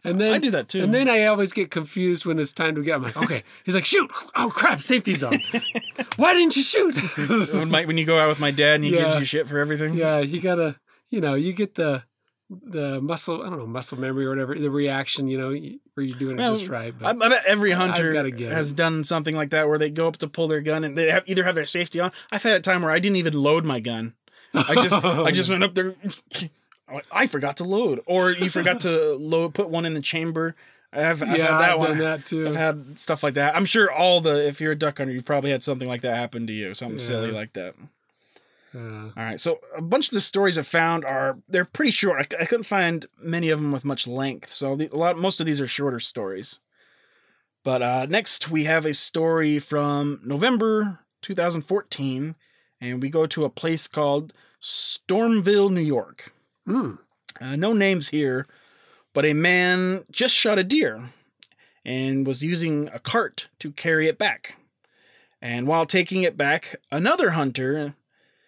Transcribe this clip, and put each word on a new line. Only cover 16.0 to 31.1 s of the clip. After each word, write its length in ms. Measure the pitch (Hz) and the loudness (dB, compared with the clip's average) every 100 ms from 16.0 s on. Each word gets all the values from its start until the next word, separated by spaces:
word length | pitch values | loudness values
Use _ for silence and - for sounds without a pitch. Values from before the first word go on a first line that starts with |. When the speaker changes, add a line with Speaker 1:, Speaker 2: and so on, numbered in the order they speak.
| 135 | -6
Speaker 1:
you're 120 | 123 | -4
doing 200 | 135 131 | -6 -2
it 40 | |
Speaker 2:
Well, 140 | 240 220 | 0 -2
Speaker 1:
just 120 | 190 | -4
right. 240 | 117 113 120 | -6 -8 -4
But 80 | 180 233 | -2 2
Speaker 2:
I, 40 | 226 | 4
I 40 | |
bet 160 | 247 190 | 4 4
every 260 | 208 202 | 2 2
Speaker 1:
I, 80 | 180 | 2
I've 100 | 180 | 2
Speaker 2:
hunter 200 | 175 165 | 2 2
Speaker 1:
gotta 160 | 151 135 | 2 0
get 200 | 117 117 | -4 -4
Speaker 2:
has 200 | 160 147 | -2 -2
Speaker 1:
it. 40 | 147 | 0
Speaker 2:
done 300 | 165 160 147 | 0 0 0
something 300 | 165 156 156 | -2 0 -2
like 140 | 147 | 0
that 180 | 156 151 | 2 4
where 80 | 151 | 2
they 120 | 151 | 0
go 180 | 156 165 | 0 -2
up 80 | 160 | -2
to 100 | 151 | -6
pull 220 | 170 160 | -2 0
their 100 | 151 | 0
gun 220 | 151 156 | 0 -2
and 140 | 156 143 | -2 0
they 120 | 160 | 2
have, 140 | 175 190 | 2 0
either 180 | 185 185 | 0 2
have 100 | 165 | 0
their 80 | 143 | -2
safety 360 | 175 170 170 | -2 -4 -2
on. 100 | 180 - - | -2 -4 -8
I've 140 | 208 | -2
had 100 | 233 190 | 2 2
a 20 | |
time 220 | 180 180 | 2 0
where 100 | 160 | 2
I 80 | 165 | 2
didn't 160 | 196 190 | 2 2
even 180 | 165 | 2
load 300 | 151 139 160 | 2 4 4
my 160 | 160 123 | 2 -2
gun. 340 | 120 113 113 - _ - - - | -4 -6 -8 -12 _ -20 -4 -2
I 200 | - 240 | 2 4
just, 180 | 185 | 4
Speaker 1:
<laughs> 100 | 202 | 4
Speaker 2:
I 280 | 180 151 160 | 2 2 2
just 180 | 180 185 | 2 2
went 140 | 185 | 2
up 100 | 190 | 0
there. 220 | 180 185 185 196 - - - 165 | 0 -4 -4 -10 -10 -10 -10 -10
<laughs> 640 | _ _ _ - 139 - | _ _ _ -16 -14 -4
"I 140 | - 269 | 0 2
forgot 320 | 143 139 - | 0 -2 -4
to 60 | |
load," 380 | 175 202 233 120 - | -2 0 2 0 0
or 240 | 185 185 | 2 4
you 200 | 175 185 | 2 0
forgot 300 | 165 175 233 | 0 0 0
to 320 | 175 160 151 | 0 2 2
Speaker 1:
<laughs> 60 | 139 | 0
Speaker 2:
load, 360 | 156 165 165 151 | 0 0 0 -2
put 140 | 185 | -2
one 140 | 165 165 | -2 -2
in 80 | 156 | -4
the 60 | |
chamber. 540 | 143 165 165 160 165 - - _ _ | -4 -2 -2 -2 -4 -6 -20 _ _
I've, 320 | - 160 | -2 0